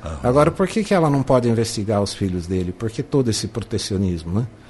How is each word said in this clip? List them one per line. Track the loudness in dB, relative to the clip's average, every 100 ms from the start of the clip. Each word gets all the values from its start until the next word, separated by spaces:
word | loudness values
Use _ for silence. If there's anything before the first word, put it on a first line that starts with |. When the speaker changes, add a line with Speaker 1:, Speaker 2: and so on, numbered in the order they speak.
| -10
Speaker 1:
Aham. | -4
Speaker 2:
Agora, | 2 4 4
por | 2 0
que | 0
que | 2
ela | 2 4
não | 2
pode | 4 2 4
investigar | 2 0 -2 0 0
os | 0
filhos | -2 -2 -2 -2
dele? | -2 -2
Por | -4 -6
que | -6
todo | 0 2 2
esse | 0 -4
protecionismo, | -8 -6 -6 -2 -2 0 -2 -2
né? | -2 -4 -8